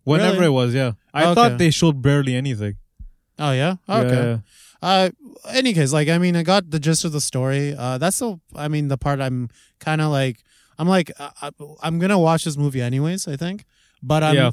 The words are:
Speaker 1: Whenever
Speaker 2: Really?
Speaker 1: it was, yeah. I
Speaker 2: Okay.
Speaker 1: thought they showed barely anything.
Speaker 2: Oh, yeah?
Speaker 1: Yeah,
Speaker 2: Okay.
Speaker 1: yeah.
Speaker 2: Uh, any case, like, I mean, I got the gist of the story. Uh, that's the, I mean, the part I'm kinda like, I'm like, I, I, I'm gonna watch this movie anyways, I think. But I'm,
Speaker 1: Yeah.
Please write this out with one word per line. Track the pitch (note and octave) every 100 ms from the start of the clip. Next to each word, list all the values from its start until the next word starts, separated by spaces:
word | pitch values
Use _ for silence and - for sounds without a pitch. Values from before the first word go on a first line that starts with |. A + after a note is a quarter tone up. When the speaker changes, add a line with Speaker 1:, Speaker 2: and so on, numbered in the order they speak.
Speaker 1:
Whenever | C3 D#3 F#3
Speaker 2:
Really? | F#3 F3
Speaker 1:
it |
was, | C3 B2
yeah. | C3 B2+ G#2+ _
I | D3
Speaker 2:
Okay. | E3
Speaker 1:
thought | F3 A#3+ B2
they | E3+
showed | - E3 C#3
barely | C3 C#3+ C3+ B2+
anything. | C#3 A2 G#2 G2+ - - - - _ -
Speaker 2:
Oh, | D3
yeah? | C3 D#3 F#3 -
Speaker 1:
Yeah, | G3
Speaker 2:
Okay. | B2
Speaker 1:
yeah. | B2 A#2+ A#2 - _ - _
Speaker 2:
Uh, | E3+ F#3+ F#3 - C#4 - -
any | B3 C4
case, | F3 C3+
like, | D3+ D3+
I | E3+
mean, | F3+ E3+
I |
got | E3 G3 F3
the | D#3
gist | D3 D#3+
of | E3+
the | D3
story. | - B2+ C3 C#3 C#3+
Uh, | C#3+ B2 B2+
that's | E3 -
the, | A#3+ F3 _
I | - D3
mean, | D3+ C#3+
the | C3+
part | C#3+ C#3
I'm | C3 B2+ A#2+ - _ -
kinda | - D#3 D#3
like, | C#3 C3 A2 _ _ _ -
I'm | E3
like, | F#3+ E3 -
I, | C#3+ -
I, | D3 - D3 D3+
I'm | D#3 E3+
gonna | F#3 G3+
watch | D#3+ E3
this | E3+ C#3+
movie | C#3+ C3
anyways, | A#2+ C3+ D3+ F#3 F3
I | C#3+
think. | E3+ G3+ - _ _ _
But | C3 D#3
I'm, | D#3
Speaker 1:
Yeah. | D3 B2